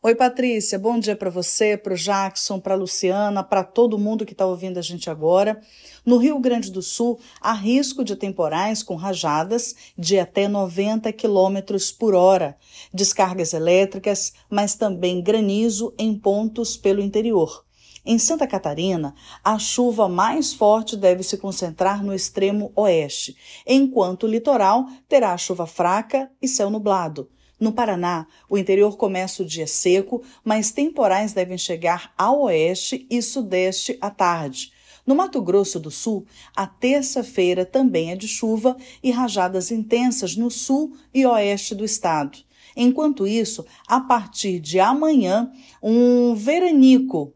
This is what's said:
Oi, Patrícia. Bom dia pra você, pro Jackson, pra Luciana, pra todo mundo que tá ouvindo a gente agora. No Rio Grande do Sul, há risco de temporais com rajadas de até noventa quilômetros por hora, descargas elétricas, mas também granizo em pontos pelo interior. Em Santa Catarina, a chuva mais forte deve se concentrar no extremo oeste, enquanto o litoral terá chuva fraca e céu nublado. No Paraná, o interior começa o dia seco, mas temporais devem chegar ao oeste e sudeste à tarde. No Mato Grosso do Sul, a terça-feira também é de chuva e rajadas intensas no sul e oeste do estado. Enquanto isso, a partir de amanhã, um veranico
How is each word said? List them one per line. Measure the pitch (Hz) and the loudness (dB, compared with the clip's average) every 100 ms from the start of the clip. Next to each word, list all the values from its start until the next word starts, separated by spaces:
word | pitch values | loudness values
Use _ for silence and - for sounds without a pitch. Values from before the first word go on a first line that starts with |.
| 226 | 2
Oi, | |
Patrícia. | 233 254 254 254 226 208 196 | 4 2 2 -2 0 -2 -2
Bom | 208 240 | -2 -2
dia | 208 208 | -2 -2
pra | 190 | -4
você, | 175 175 - 214 208 | -4 -4 0 0 0
pro | 208 180 | -4 -6
Jackson, | 170 196 196 - - 196 | -2 -2 -2 -4 -6 -6
pra | 190 190 | -4 -4
Luciana, | 185 - 185 190 208 202 | -2 -2 0 0 0 -2
pra | 190 196 | -2 -2
todo | 185 - 240 214 | -2 2 2 2
mundo | 208 220 | -2 -4
que | 214 - | -6 -2
tá | 190 | -2
ouvindo | 180 185 180 | -2 -6 -8
a | |
gente | 165 175 - | -8 -10 -10
agora. | 151 156 180 202 214 _ - - - | -2 2 4 2 -2 _ -20 -20 -8
No | - 247 | 2 4
Rio | 254 294 | 4 2
Grande | 254 240 196 | -2 -2 -4
do | 185 | -8
Sul, | 180 - 240 240 - - | -8 -4 -2 -4 -10 -6
há | - | -2
risco | 220 202 254 277 262 | -2 2 2 0 -4
de | 226 | -6
temporais | 196 196 190 160 156 202 220 | -4 -6 -4 -2 0 -2 -4
com | - | -6
rajadas | 175 190 185 160 151 170 233 233 - - - | -8 -6 -4 -2 -2 -2 -4 -4 -10 -18 -8
de | 165 190 | 0 0
até | 175 - 202 | 2 0 0
noventa | 202 190 170 202 220 220 | 0 -2 -2 -2 -2 -4
quilômetros | 214 233 196 190 196 190 202 - | -2 0 2 0 -2 -4 -6 -6
por | - 226 | -4 0
hora, | 190 180 190 156 143 _ - - | 4 6 4 0 -8 _ -20 -16
descargas | 185 196 - 190 185 160 | -4 -2 2 0 0 -4
elétricas, | 165 165 180 196 196 196 196 - - _ | -2 2 4 2 -2 -4 -4 -4 -10 _
mas | 202 208 - | -2 -2 0
também | 214 180 180 180 | -2 -2 -2 -2
granizo | 175 220 208 202 226 214 226 - | 0 2 2 2 0 -2 -6 -4
em | 220 208 | -4 0
pontos | 202 202 220 220 226 - | 0 0 -2 -4 -6 -2
pelo | 202 196 | 0 0
interior. | 202 208 226 208 160 - _ _ _ - | 0 -2 0 2 0 -4 _ _ _ -18
Em | - 233 | -2 2
Santa | - 320 277 | 2 0 -2
Catarina, | 190 160 147 185 175 147 - - - | -2 -6 -4 -2 -2 -4 -10 -20 -4
a | - 214 | -2 -2
chuva | - - 247 220 196 | -2 0 0 2 0
mais | 180 214 311 277 | 2 0 0 -4
forte | - 208 220 220 214 | 2 4 4 0 2
deve | 190 180 | 2 2
se | 185 196 | 0 -6
concentrar | 196 185 175 160 185 208 | -6 -6 -6 0 0 0
no | 202 | -4
extremo | 190 - - 196 208 202 - | -4 -4 0 0 0 -2 0
oeste, | 208 170 143 - - - - - - | 2 2 0 -6 -10 -12 -20 -18 2
enquanto | 262 277 254 185 185 | 4 4 2 0 0
o | 220 | -2
litoral | 220 226 262 196 220 262 - _ | -2 2 2 4 2 0 -10 _
terá | 285 214 175 | 2 2 -2
chuva | - 185 165 | -4 -6 -6
fraca | - 175 196 226 269 269 _ | 0 0 0 0 -4 -4 _
e | 262 | -4
céu | - 202 | 0 -2
nublado. | 214 208 190 165 147 - _ _ _ | 0 0 0 -2 -8 -14 _ _ _
No | 220 | -2
Paraná, | 220 233 185 175 170 160 _ _ | 0 -2 -2 -2 -4 -8 _ _
o | 202 | -4
interior | 190 190 208 208 | 2 4 2 2
começa | 214 185 190 - | -2 -2 -6 -6
o | 175 | -8
dia | 160 151 | -6 -6
seco, | - 185 185 196 240 - _ | -2 2 2 0 -8 -10 _
mas | - 214 208 | -2 0 0
temporais | - 294 311 220 190 214 | -2 -2 0 2 2 -2
devem | 202 180 185 | -4 -4 -6
chegar | - 165 170 175 - | -6 -4 -2 -2 -6
ao | - 196 277 | -2 2 2
oeste | 262 160 160 190 - 254 - | 2 2 2 -2 -6 -8 -4
e | 240 | -4
sudeste | 226 277 214 185 185 185 - 247 | -2 -4 -2 0 0 -2 -6 -6
à | 202 | -8
tarde. | - 180 170 147 131 - _ _ - - | -2 0 0 -4 -10 -14 _ _ -12 0
No | |
Mato | 277 381 294 | 2 2 -2
Grosso | 180 196 196 175 | 0 2 2 -4
do | 156 | -8
Sul, | - - 208 185 - - | -6 -4 -4 -8 -20 -12
a | - 196 | -8 -8
terça-feira | _ 254 285 269 269 233 - 180 180 | _ 2 2 0 -4 -6 0 2 2
também | 185 262 262 170 165 | 0 2 2 2 -4
é | |
de | 185 214 | -6 -8
chuva | - 226 220 240 254 - - | -4 -2 0 0 -2 -12 -6
e | 262 | -2
rajadas | 240 247 208 180 185 180 | 0 0 0 0 -2 -4
intensas | 226 220 233 247 240 185 175 | -4 -2 0 0 0 -4 -4
no | 240 | -4
sul | - - 269 302 - _ | -4 -2 -2 -2 -10 _
e | 262 | 2
oeste | 262 233 202 202 - | 4 4 2 -2 -6
do | 202 | -6
estado. | 214 - 175 156 143 - _ _ - - | -4 -2 0 0 -2 -8 _ _ -20 0
Enquanto | 247 262 302 277 196 | 2 4 0 0 -2
isso, | 226 220 - 165 - _ | 0 -2 -4 -10 -20 _
a | 151 | -2
partir | 160 240 196 - 202 180 | 2 0 0 -6 -4 -4
de | 151 180 | -2 2
amanhã, | 196 277 311 294 185 202 240 - - _ | 4 4 4 4 4 0 -2 -8 -20 _
um | 208 226 247 247 240 | 0 4 6 4 2
veranico | 226 214 320 359 302 262 254 262 165 143 | 0 0 2 4 8 8 8 4 -4 -6